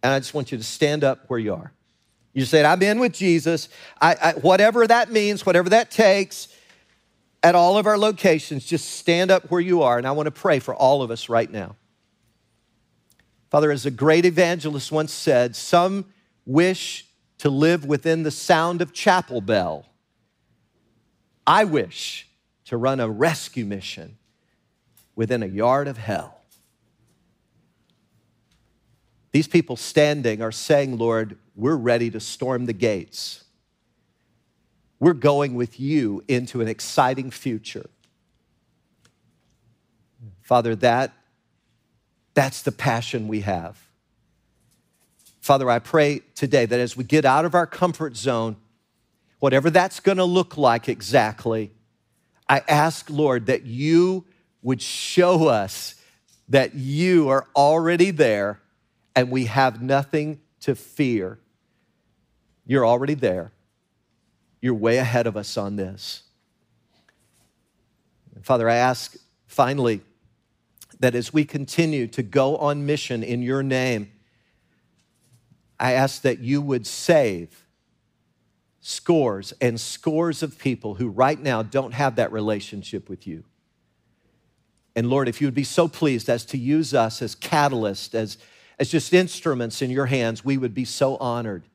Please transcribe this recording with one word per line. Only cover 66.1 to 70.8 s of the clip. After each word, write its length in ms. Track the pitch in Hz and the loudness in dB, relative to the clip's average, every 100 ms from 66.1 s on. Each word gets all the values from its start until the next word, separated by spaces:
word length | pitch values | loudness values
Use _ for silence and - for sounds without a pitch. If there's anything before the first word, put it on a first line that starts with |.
| - _ _ _ _ _ _ _ _ _ _ _ _ _ _ _ _ _ _ _ _ _ | -16 _ _ _ _ _ _ _ _ _ _ _ _ _ _ _ _ _ _ _ _ _
And 100 | - | -20
Father, 240 | - 127 113 | -2 0 2
I 80 | 117 | 2
ask 400 | 123 123 - - _ _ _ | 2 0 -8 -18 _ _ _
finally, 560 | - 127 143 123 107 _ _ _ _ _ _ _ _ | 0 0 2 0 -2 _ _ _ _ _ _ _ _